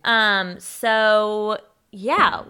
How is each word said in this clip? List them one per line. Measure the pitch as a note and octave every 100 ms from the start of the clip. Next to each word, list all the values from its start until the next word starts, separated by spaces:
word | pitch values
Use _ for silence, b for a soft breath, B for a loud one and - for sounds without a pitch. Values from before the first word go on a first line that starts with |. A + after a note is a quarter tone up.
Um, | - A3+ G#3+ G3 F#3 F3+
so, | - - A#3 A3 A3 G#3+ G#3+ G#3+ G#3+ G#3+ - _ _
yeah, | G3+ G#3+ F4 A3 - -